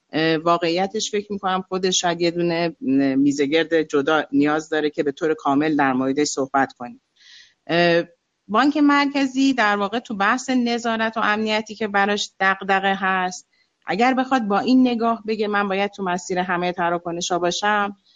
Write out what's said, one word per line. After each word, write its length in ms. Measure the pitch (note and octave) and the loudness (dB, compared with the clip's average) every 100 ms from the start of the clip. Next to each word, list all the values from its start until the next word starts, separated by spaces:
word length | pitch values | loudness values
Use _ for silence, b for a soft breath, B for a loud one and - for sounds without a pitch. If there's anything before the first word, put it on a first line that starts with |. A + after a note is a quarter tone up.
| _ | _
اه، 240 | D3+ D#3+ D#3+ | -2 0 0
واقعیتش 760 | E3+ E3+ E3+ E3+ F#3+ A3 - | 2 2 2 0 -2 -4 -4
فکر 220 | G#3 G3+ | -6 -6
می‌کنم 320 | G3+ F#3+ F#3 F#3 | -6 -2 -4 -4
خودش 320 | F#3 F#3 F#3 | -4 0 0
شاید 200 | F3 E3+ | 0 0
یه 100 | E3+ | 0
دونه 460 | E3+ E3+ E3 E3+ - B2+ C3+ C#3 C3+ | 0 0 0 -2 -4 -2 2 2 2
میزگرد 640 | C#3+ C#3 C#3 D#3+ D#3+ E3 | 2 2 0 0 2 0
جدا 420 | D#3 D3 C#3 D#3 - | 0 0 2 0 0
نیاز 360 | C#3 D3 D#3 D#3+ | 0 2 0 -2
داره 220 | D#3 D3+ | -2 -2
که 120 | D#3+ | -2
به 100 | D3 | -4
طور 220 | C#3 D#3+ | -2 -2
کامل 420 | D#3 C#3+ C#3 D#3 C#3+ | -2 0 0 2 2
در 160 | C3+ | 2
موردش 340 | B2+ C3 C#3+ D3 | 0 0 0 -2
صحبت 440 | - C3+ C3+ C3 | -2 -2 0 -2
کنیم. 280 | - B2 A#2 _ _ B B B B - | -4 -16 -16 _ _ B B B B -4
اه، 360 | E3+ E3+ E3+ E3+ _ _ _ - | 0 4 2 0 _ _ _ -4
بانک 280 | G#3+ C#4+ D4+ | 0 2 4
مرکزی 800 | C#4+ C#4+ C#4+ C#4 C4+ B3+ C4+ | 4 4 2 0 -2 0 0
در 220 | B3 G#3+ G3+ | 2 0 0
واقع 220 | G3 F#3+ | -2 -4
تو 180 | - G3+ | -6 -2
بحث 340 | G3+ B3+ C4 | 0 0 0
نظارت 640 | B3+ A#3+ A#3+ A#3 A3+ A3+ A3+ | 0 0 -2 -2 -2 -2 -2
و 40 | |
امنیتی 500 | G#3 G#3 A3 G#3+ A3 | -2 0 0 -2 -4
که 140 | G#3 A3 | -6 -2
براش 420 | G3+ G3 G3+ - - | 0 0 0 -4 -2
دغدغه 540 | F#3+ F#3+ G3 F#3+ G3 F#3+ | 0 0 0 0 2 0
هست، 460 | F#3+ F#3 F#3 F#3 - _ _ _ - | 0 0 -2 -6 -18 _ _ _ -6
اگر 280 | F#3 B3 | 0 2
بخواد 280 | C4 C4 C4 | 2 2 0
با 160 | G#3 G3 | 2 0
این 300 | D3 B3+ B3+ | 4 4 4
نگاه 340 | A#3 A#3 A3+ G#3 | 2 0 -2 -4
بگه 220 | G#3+ G#3 | -2 0
من 200 | G3+ G3+ | 0 0
باید 220 | F#3+ G3+ | 0 -2
تو 120 | - | -4
مسیر 360 | F#3+ F3+ - F3+ | -4 -4 -4 -4
همهٔ 340 | F3+ F3 F3+ | -2 -2 -2
تراکنش‌ها 640 | F3 E3+ F3 E3+ E3+ F3 F3 | -2 -2 -2 -4 -6 -4 -2
باشم، 580 | F3 F3 G#3 G#3 G3+ G3+ b | -2 -2 0 0 -2 -6 b